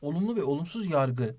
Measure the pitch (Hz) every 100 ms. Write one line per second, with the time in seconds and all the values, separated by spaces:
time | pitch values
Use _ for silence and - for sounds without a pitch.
0 | 143 165 208 226 139 143 170 226 190 147
1 | 131 123 113